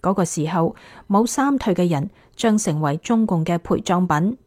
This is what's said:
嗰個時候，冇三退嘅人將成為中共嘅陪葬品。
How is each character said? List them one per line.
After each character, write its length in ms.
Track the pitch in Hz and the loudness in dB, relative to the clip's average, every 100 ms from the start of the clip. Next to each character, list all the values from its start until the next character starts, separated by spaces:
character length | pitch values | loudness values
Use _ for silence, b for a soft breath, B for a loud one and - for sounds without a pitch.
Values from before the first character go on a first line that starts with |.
嗰 120 | 180 | 0
個 120 | 196 170 | 0 -2
時 220 | - 156 | -2 -2
候， 280 | 180 170 B B B - | 0 -2 B B B -2
冇 180 | 202 240 | 0 2
三 300 | - 277 277 | 0 0 0
退 180 | 226 180 | 0 0
嘅 120 | 180 | 0
人 220 | 151 147 b b - | 0 -4 b b -2
將 220 | 226 214 | 0 2
成 240 | 202 151 | 0 -2
為 160 | 151 156 | -2 -2
中 300 | - 226 214 | 0 0 2
共 180 | 175 160 | 0 0
嘅 120 | 170 | -2
陪 200 | - 175 | -2 -2
葬 260 | - 180 180 | 0 0 2
品。 300 | 151 185 254 | 2 0 -2